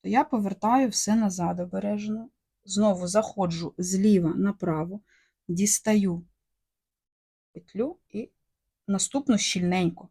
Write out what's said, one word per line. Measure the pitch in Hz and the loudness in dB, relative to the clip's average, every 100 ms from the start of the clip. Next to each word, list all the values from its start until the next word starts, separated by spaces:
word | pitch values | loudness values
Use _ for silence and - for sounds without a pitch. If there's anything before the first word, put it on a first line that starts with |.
То | 185 | 0
я | 220 | 0
повертаю | - 233 202 190 214 247 262 | 2 0 -2 -2 2 2 2
все | - - 220 | -2 0 2
назад | 208 180 175 175 | 2 -2 -4 -4
обережно. | 180 190 202 208 208 214 233 _ _ _ | -6 -6 -4 -4 -4 -8 -10 _ _ _
Знову | 196 202 214 180 180 | -6 2 2 2 0
заходжу | 208 220 - 180 165 170 - | 0 0 -2 -2 -2 -6 -6
зліва | 180 190 208 196 165 | -2 2 4 6 4
направо, | 175 196 196 175 156 170 202 _ _ _ _ - | 0 0 -2 -4 -2 -4 -8 _ _ _ _ -8
дістаю | 175 202 - - 214 196 170 170 _ _ _ _ _ _ _ _ _ _ _ _ | -2 0 0 2 2 2 -2 -8 _ _ _ _ _ _ _ _ _ _ _ _
петлю | 165 _ 190 262 359 _ | -20 _ -4 -4 -6 _
і | 202 247 _ _ _ _ _ - | -12 -12 _ _ _ _ _ -4
наступну | 196 - 277 277 208 | -2 -2 -4 0 0
щільненько. | - 190 180 185 175 - - | 2 0 0 2 0 -2 -20